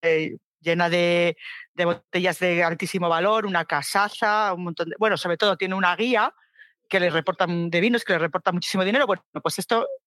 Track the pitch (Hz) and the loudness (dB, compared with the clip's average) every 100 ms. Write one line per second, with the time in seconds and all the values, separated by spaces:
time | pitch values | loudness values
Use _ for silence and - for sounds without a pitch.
0 | 165 160 156 120 _ _ 160 170 170 175 | 0 0 -2 -8 _ _ -2 0 2 2
1 | 175 175 170 156 - - - - 175 170 | 2 2 2 -2 -10 -18 -12 -2 -2 -2
2 | _ 185 180 160 180 175 170 170 180 190 | _ -2 0 0 0 2 2 0 -4 -2
3 | 170 165 190 220 208 175 160 147 - 196 | 0 2 2 2 0 -2 0 -2 0 0
4 | 202 - 214 214 208 180 175 165 165 - | 0 0 0 2 0 -2 -6 -6 -6 0
5 | 214 185 180 170 208 185 190 190 180 180 | 0 0 -2 0 2 0 -2 0 0 2
6 | 240 226 226 - _ _ - _ - 190 | 0 2 0 -4 _ _ -20 _ -2 0
7 | 180 165 160 180 175 170 170 170 214 240 | 2 0 -2 0 0 0 0 0 2 0
8 | - 170 165 180 - 175 - 190 185 254 | 0 0 0 -2 -2 -2 -2 -2 0 2
9 | 254 185 _ - 165 - - 226 190 - | 2 -2 _ -6 -4 -4 -2 0 -2 -6